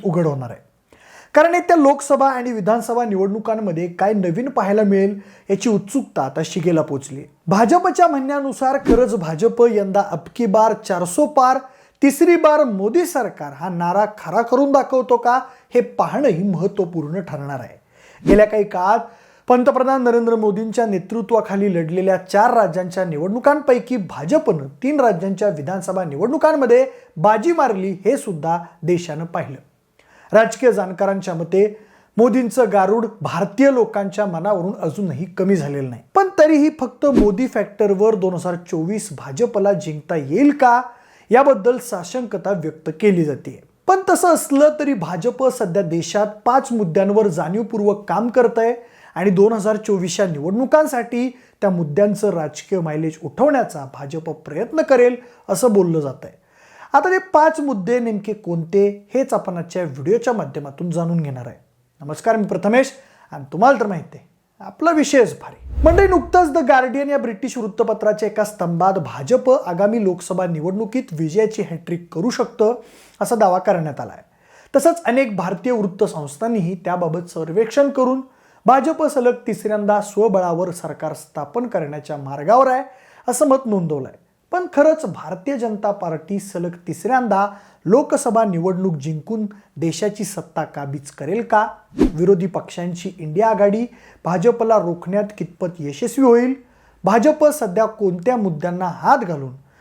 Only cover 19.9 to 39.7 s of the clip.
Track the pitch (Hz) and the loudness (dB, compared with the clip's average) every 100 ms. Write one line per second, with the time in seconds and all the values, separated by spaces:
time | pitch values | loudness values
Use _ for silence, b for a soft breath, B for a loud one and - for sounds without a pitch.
19.9 | 269 240 233 233 226 214 202 226 208 220 | 2 2 2 2 2 0 -2 -4 -2 -2
20.9 | 190 175 226 208 226 - 196 202 170 160 | -2 -4 -6 0 0 0 0 0 0 -2
21.9 | 180 190 185 185 202 233 233 190 165 180 | -2 0 0 0 2 4 4 2 -2 -6
22.9 | 190 180 147 180 233 285 294 294 247 - | -4 -4 -4 -4 0 2 2 2 0 0
23.9 | 254 170 - 151 302 285 165 139 - 262 | -4 -6 -8 -2 0 2 -2 -6 -6 -2
24.9 | 302 247 175 196 190 208 151 143 190 185 | 2 2 2 -2 -2 -2 -2 -6 -6 -6
25.9 | 185 175 139 220 294 311 311 247 240 262 | -4 -4 -4 -2 2 2 2 4 4 4
26.9 | B B - 190 220 311 339 269 196 190 | B B 0 2 2 2 2 0 0 -4
27.9 | 190 202 277 - 160 160 170 170 B 156 | -2 0 -2 -2 -6 -2 -4 -4 B -2
28.9 | 175 175 151 170 180 131 135 _ _ _ | -2 -2 -8 -8 -8 -8 -12 _ _ _
29.9 | b b b b 208 226 - 247 202 185 | b b b b 4 4 2 2 2 -2
30.9 | 175 196 196 185 165 165 190 208 208 B | -2 -2 -2 -4 -8 -2 0 0 -2 B
31.9 | B B - 240 247 240 262 226 202 190 | B B 2 4 4 0 0 2 2 2
32.9 | 226 220 - 143 165 202 220 277 254 214 | 2 -2 -6 -8 -4 -4 4 4 4 2
33.9 | 202 196 190 202 165 190 196 175 220 165 | -2 -4 -4 -4 -2 -2 0 -2 -4 -6
34.9 | 147 190 131 185 - 190 190 143 143 135 | -4 -6 -6 -8 -2 0 0 0 -6 -6
35.9 | 120 - 370 392 381 311 302 302 311 247 | -10 -2 0 2 4 6 6 4 0 -6
36.9 | - 285 240 208 196 254 226 196 - 208 | -2 2 4 4 2 -2 -2 -4 0 0
37.9 | 190 220 214 185 175 180 175 175 170 165 | 4 2 2 -2 -2 -4 -8 -6 -6 -4
38.9 | 214 214 131 139 139 233 214 202 | -6 -8 -12 -12 -2 -2 0 0